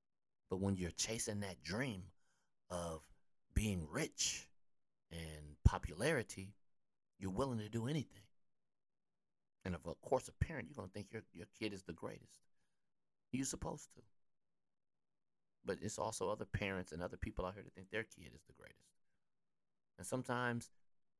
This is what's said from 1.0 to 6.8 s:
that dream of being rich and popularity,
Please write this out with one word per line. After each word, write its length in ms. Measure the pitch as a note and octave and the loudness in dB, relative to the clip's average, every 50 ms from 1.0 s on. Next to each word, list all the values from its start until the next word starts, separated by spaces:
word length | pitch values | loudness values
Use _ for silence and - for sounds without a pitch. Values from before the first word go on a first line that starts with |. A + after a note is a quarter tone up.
| - - A2 A#2 - A2 G#2+ G2+ | 0 0 0 0 0 0 0 -2
that 220 | G2+ G2 F#2 F#3 - | -2 -4 -6 -8 -6
dream 500 | E3 F3+ A3 C#3+ C3+ G#2 F#2 F#2 F2+ - - - _ _ _ _ _ _ _ _ _ | -4 0 0 0 0 -2 -4 -8 -10 -16 -20 -20 _ _ _ _ _ _ _ _ _
of 340 | F2+ F2 E2+ E2+ D#2+ D#2+ - - - - - - _ _ _ _ - | -2 -2 0 0 -2 -4 -8 -14 -20 -20 -20 -20 _ _ _ _ 2
being 340 | - G#2+ G#2+ G2 F2+ D#2 D2 | 4 4 4 4 2 0 0
rich 580 | - - D#3+ - - - - - - - - - - - - - _ _ _ _ _ _ _ _ | 0 0 0 0 2 2 2 2 2 0 -6 -12 -18 -20 -20 -20 _ _ _ _ _ _ _ _
and 460 | E2 E2 E2 D#2+ D#2 D2+ D2+ D2 D2 - - | -6 -6 -6 -6 -6 -8 -10 -12 -14 8 10
popularity, 880 | - G2 F#2 - F2+ D2+ E2 A2+ D3+ E3 B2+ G#2 - - F#2+ F#2+ G2+ - - - - _ _ | 10 10 10 4 -4 -2 2 2 4 4 4 2 -2 -6 -8 -10 -10 -12 -18 -20 -20 _ _